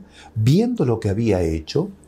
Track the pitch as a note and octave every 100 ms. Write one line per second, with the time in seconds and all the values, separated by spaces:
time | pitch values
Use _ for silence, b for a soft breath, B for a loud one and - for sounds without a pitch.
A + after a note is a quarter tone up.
0 | B B B A2 A2 E3 A#3+ A#3+ C3+ A2+
1 | G2+ G2 A2+ F#2 E2 D#2+ D#2 C#3 G3 -